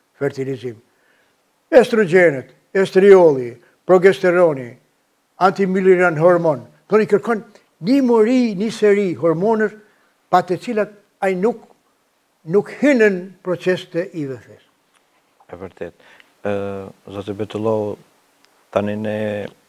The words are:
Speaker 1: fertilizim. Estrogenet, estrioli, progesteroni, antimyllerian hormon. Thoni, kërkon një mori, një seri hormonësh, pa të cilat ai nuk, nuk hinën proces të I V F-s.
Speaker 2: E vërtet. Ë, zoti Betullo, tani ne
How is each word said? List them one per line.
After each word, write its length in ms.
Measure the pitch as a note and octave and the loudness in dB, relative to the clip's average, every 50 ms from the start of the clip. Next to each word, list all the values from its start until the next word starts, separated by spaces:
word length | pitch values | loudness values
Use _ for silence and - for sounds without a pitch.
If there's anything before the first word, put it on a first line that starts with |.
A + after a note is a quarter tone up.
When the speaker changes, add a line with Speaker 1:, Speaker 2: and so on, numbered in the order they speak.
| _ _ _ - | _ _ _ -6
Speaker 1:
fertilizim. 560 | C#3+ C#3+ - C3 C3+ C3 C#3 B2 G#2+ B2+ A2+ A2 _ _ _ _ _ _ _ _ _ _ _ _ _ _ _ _ _ - - | -6 -6 -4 -6 -8 -8 -8 -10 -10 -14 -14 -16 _ _ _ _ _ _ _ _ _ _ _ _ _ _ _ _ _ 2 4
Estrogenet, 800 | C#4 A3+ - - A3 A3 E3+ D#3 F#3+ F3+ E3+ C#3+ C3 B2 - _ _ _ _ - | 4 4 4 2 0 0 2 4 4 4 4 2 -2 -8 -14 _ _ _ _ -2
estrioli, 840 | F#3 G3 F#3 - G3 F#3+ G3+ G3 F#3+ F3 E3 C#3+ C3 B2 A#2+ A#2 - _ _ _ _ _ - | -2 -2 0 2 4 6 8 8 8 8 6 4 2 -4 -8 -12 -18 _ _ _ _ _ 2
progesteroni, 800 | F3+ F#3+ E3+ G3 F#3 F#3+ - F#3 E3+ F3+ F3+ E3 D3 C3+ B2+ A#2 A#2+ - _ _ _ _ _ _ _ _ _ _ _ - | 2 4 6 4 2 2 0 0 2 2 2 2 0 -2 -8 -14 -18 -20 _ _ _ _ _ _ _ _ _ _ _ 0
antimyllerian 800 | - F#3+ F#3 - G3 F#3 F#3 G3 F#3+ F#3 F#3+ F3 F#3 F3 E3 D3 | 0 0 0 0 -2 -2 0 0 4 4 4 4 4 2 2 2
hormon. 460 | D#3 F3+ F3+ F3 E3+ E3 D3+ B2 A2+ - _ _ _ | 2 4 4 4 2 0 -2 -4 -6 -16 _ _ _
Thoni, 240 | - - A3 G#3+ - | -2 0 0 0 2
kërkon 340 | G3+ G3 G3+ - A#3+ G#3+ - - _ _ _ _ _ - | 0 -2 0 -2 -6 -6 -6 -12 _ _ _ _ _ -10
një 220 | D#3 F3+ C4 C#4 C4+ | -4 0 0 0 2
mori, 380 | B3 A#3+ A3+ G#3+ G#3+ B3+ B3+ B3 A#3 G#3 | 2 2 2 2 2 2 0 0 -2 -2
një 160 | F3 G3+ A3+ - | -4 -6 -6 -4
seri 360 | - - G#3 G3+ G3+ G3+ F#3 D#3+ | 0 2 2 2 2 0 -2 -4
hormonësh, 600 | B2 C3+ E3+ D#3+ D#3+ F3+ G#3+ A3+ A3 G#3+ G#3 G#3 - - _ _ _ _ _ _ _ _ - - | -2 -2 -2 -2 0 0 -2 0 0 -2 -4 -6 -8 -20 _ _ _ _ _ _ _ _ 0 0
pa 100 | F3+ F3 | 0 0
të 180 | F3+ F#3 D#3+ | 0 -6 -8
cilat 320 | - - A#3+ G#3+ G#3 G#3 - _ _ _ _ - | -6 -6 -4 -4 -4 -6 -8 _ _ _ _ -8
ai 140 | - G3 F#3+ | -6 -6 -4
nuk, 300 | F3+ F#3 A3+ A#3 A#3 - _ _ _ _ _ _ _ _ _ _ _ _ _ _ _ _ | -2 -2 -4 -4 -6 -12 _ _ _ _ _ _ _ _ _ _ _ _ _ _ _ _
nuk 240 | D#3 E3 G3+ - - | -4 -2 -2 -2 -4
hinën 500 | - - - C#4+ C#4+ B3 A3 G#3 G3 F3+ F3+ G3 F3+ _ | -6 -2 0 2 2 4 2 2 0 -2 -8 -12 -18 _
proces 480 | - F#3 F3 E3 - F#3 F#3 E3+ F3+ - | -8 -8 -6 -6 -2 -4 -4 -4 -4 -10
të 180 | - E3+ F3 F#3+ - | -8 -8 -8 -8 -8
I 140 | F3 D3 C3+ | -10 -10 -10
V 80 | C3 A#2 | -10 -12
F-s. 260 | G2+ - G#2 G#2 _ _ _ _ _ _ _ _ _ _ _ _ _ _ _ _ | -16 -20 -20 -20 _ _ _ _ _ _ _ _ _ _ _ _ _ _ _ _
Speaker 2:
E 160 | _ - - | _ -20 -18
vërtet. 380 | F2 F#2 F#2 _ - F#2 E2+ - _ _ _ _ _ _ _ _ _ - | -16 -16 -16 _ -14 -14 -14 -16 _ _ _ _ _ _ _ _ _ -8
Ë, 60 | G#2 G2+ G2+ G2 G2+ G2 G2 F#2+ F#2+ - _ - - | -6 -6 -6 -6 -8 -10 -10 -12 -14 -18 _ -20 -16
zoti 240 | G2 G2+ G2 - G2+ | -14 -12 -10 -10 -8
Betullo, 640 | G2 G#2+ G2+ - G#2+ G#2+ A2 A2 A2 G#2 G#2 G2+ - - _ _ _ _ _ _ _ _ _ _ _ _ _ | -8 -8 -8 -8 -6 -4 -4 -2 -2 -4 -6 -8 -12 -16 _ _ _ _ _ _ _ _ _ _ _ _ _
tani 260 | - G2 G2+ G#2 G#2 | -4 -4 -4 -4 -6
ne 220 | G#2 G#2+ G#2+ G#2+ G#2+ G#2+ G#2+ G#2 G#2 G2+ - - _ _ | -6 -6 -6 -6 -6 -6 -6 -6 -8 -10 -12 -16 _ _